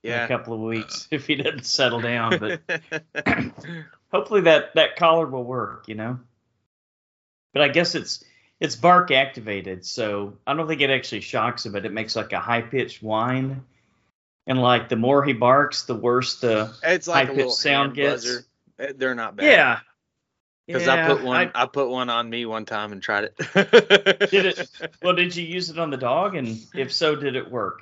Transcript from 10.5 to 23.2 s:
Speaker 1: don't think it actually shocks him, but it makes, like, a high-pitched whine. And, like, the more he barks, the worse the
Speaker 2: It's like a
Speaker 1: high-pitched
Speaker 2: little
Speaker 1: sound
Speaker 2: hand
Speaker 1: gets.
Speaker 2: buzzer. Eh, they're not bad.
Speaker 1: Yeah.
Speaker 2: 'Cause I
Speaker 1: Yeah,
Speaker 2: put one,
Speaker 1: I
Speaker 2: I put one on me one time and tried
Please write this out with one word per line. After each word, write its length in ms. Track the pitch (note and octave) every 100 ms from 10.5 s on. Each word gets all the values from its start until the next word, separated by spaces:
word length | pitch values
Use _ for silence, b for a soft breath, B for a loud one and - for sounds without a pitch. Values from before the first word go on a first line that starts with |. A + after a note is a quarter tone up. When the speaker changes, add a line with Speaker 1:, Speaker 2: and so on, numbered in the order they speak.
Speaker 1:
don't 140 | D3 D#3+
think 140 | D3+
it 80 | C#3
actually 300 | C3+ - C3
shocks 440 | A#2 A#2+ A#2 A#2 A2
him, 60 |
but 140 | G2+ G#2
it 60 |
makes, 220 | G#2+ A2 A2+
like, 180 | G2
a 60 | F#2
high-pitched 600 | A2+ A#2+ A#2 C3+ B2 -
whine. 640 | A2 G#2+ A#2+ B2+ C3 C3+ - _ _ _ _ _ _ _ -
And, 160 | B2+
like, 280 | B2 A#2+ B2
the 60 | A2+
more 260 | A#2+ C#3+
he 100 | C#3
barks, 500 | A#2 A#2+ C3+ C#3 -
the 120 | - A2+
worse 440 | A#2+ B2 B2+ -
the 360 | A#2+ G#2+ A2 A#2
Speaker 2:
It's 240 | D#3+ F3+ E3+
like 160 | C#3+
a 40 | C3+
Speaker 1:
high-pitched 100 | C#3
Speaker 2:
little 140 | B2+
Speaker 1:
sound 360 | B2 D3 C#3 C#3
Speaker 2:
hand 80 | B2
Speaker 1:
gets. 280 | C#3 C#3 A#2+
Speaker 2:
buzzer. 200 | B2 - _ _ _
Eh, 140 | C#3 C3+
they're 200 | C3 A#2+
not 200 | A2+ C#3
bad. 100 | D4
Speaker 1:
Yeah. 340 | G#3 C3+ A#2 - _ _ _ _ _ _ _ -
Speaker 2:
'Cause 160 | E3+ E3+
I 80 | C3+
Speaker 1:
Yeah, 100 | D#3+
Speaker 2:
put 160 | C#3
one, 280 | B2+ B2+ F3+ -
Speaker 1:
I 80 |
Speaker 2:
I 20 | B2+
put 240 | C#3+ C3
one 220 | B2+ B2
on 180 | A#2 A#2
me 160 | A#2 A#2
one 200 | A2 G#2+
time 260 | G#2+ G#2+
and 100 | G2+
tried 220 | - G#2